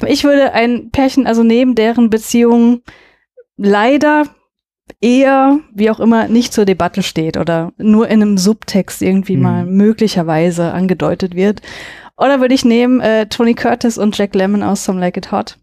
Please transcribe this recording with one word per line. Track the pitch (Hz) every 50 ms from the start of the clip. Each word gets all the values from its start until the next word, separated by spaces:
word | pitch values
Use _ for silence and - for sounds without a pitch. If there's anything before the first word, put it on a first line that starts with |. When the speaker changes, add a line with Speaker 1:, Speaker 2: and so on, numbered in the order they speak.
| -
Speaker 1:
Ja. | -
Speaker 2:
Ich | - - -
würde | 285 285 277 269 247 -
ein | 226 233 240 247 226 - -
Pärchen, | - 277 269 269 262 269 240
also | - 226 226
neben | 233 226 226 240 262 254 240
deren | 226 214 226 233 247 233 220
Beziehung | 214 220 - - - 233 233 233 233 233 233 233 247 240 - - - - _ _ _ _ _ _ _ _ _ _ _ -
leider | 196 196 202 208 214 247 285 285 294 302 302 302 294 285 - _ _ _ _ _ _ _ _ _ _ - - _
eher, | - 240 247 262 269 269 269 269 269 277 277 302 - _ 214
wie | 202 214 220
auch | 220 -
immer, | - 226 226 226 214 -
nicht | 214 240 240 - -
zur | 233 208
Debatte | 190 190 165 175 175 - 196 185
steht | - - 170 160 160 - -
oder | - 165 165 165 165 185 - -
nur | 180 214 214 220 233 -
in | 214 220
einem | 208 208 202 190
Subtext | 180 202 220 - - - - 190 180 - - -
irgendwie | 202 185 190 196 190 - 190 185
Speaker 1:
Mhm. | -
Speaker 2:
mal | 180 175 175 175
möglicherweise | 180 190 196 208 214 226 - 226 202 - 185 160 165 160 156 165 180 170 170 170 170 -
angedeutet | 175 185 180 180 165 147 151 175 - 196 180 175
wird. | 175 190 208 208 - - - - - - - - - - - - -
Oder | - 262 285 262
würde | 254 247 262
ich | 262 -
nehmen, | 240 226 233 247 247 254 247
äh, | - 214 220 220 214 208
Tony | - - 233 226 240
Curtis | - - 233 233 233 - 240 226 -
und | 202 214 196 -
Jack | 202 202 -
Lemmon | 196 185 190 208 208 -
aus | - 196 - -
Some | - 190 185
Like | 180 180 - 196
It | - -
Hot. | - 196 226 - - _